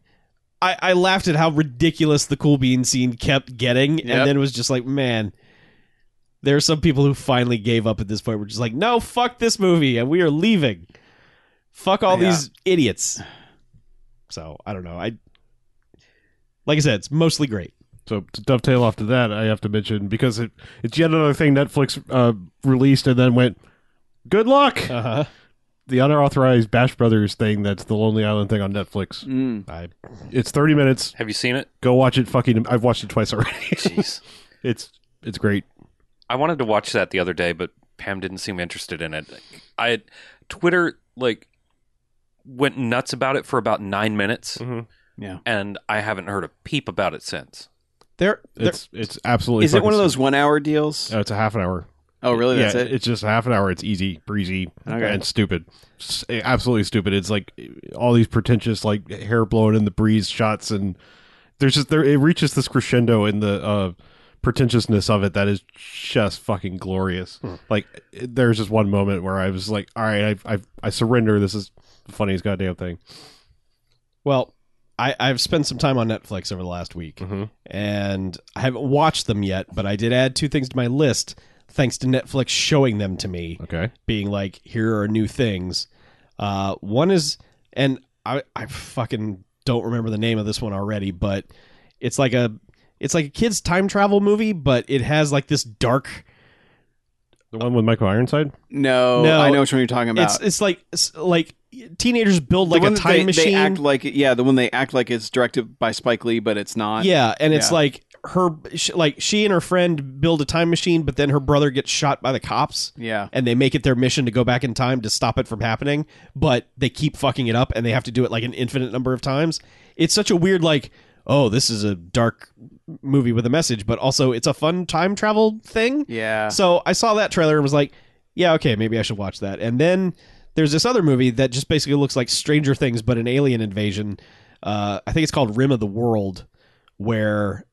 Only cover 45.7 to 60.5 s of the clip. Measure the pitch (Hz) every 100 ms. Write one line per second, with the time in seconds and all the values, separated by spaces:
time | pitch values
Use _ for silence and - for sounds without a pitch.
45.7 | 101 - 107 104 98 90 98 82 _ -
46.7 | 147 - 92 92 78 - 80 65 - -
47.7 | _ _ _ _ - 185 - - - 113
48.7 | - - 92 110 - - 120 - 117 104
49.7 | 202 208 208 190 127 135 139 143 151 147
50.7 | 151 151 147 - 110 101 104 110 110 90
51.7 | 92 - _ _ _ 123 117 123 127 110
52.7 | 120 123 127 - 113 107 113 117 110 98
53.7 | 90 98 98 95 85 - 104 92 95 90
54.7 | - - 113 107 101 - - 101 85 -
55.7 | _ _ - - - - 113 123 123 123
56.7 | 117 98 110 98 98 85 107 - - 60
57.7 | - 50 - 120 120 110 113 117 117 117
58.7 | 107 107 104 - 98 95 117 104 113 110
59.7 | 110 104 - 110 110 95 - 110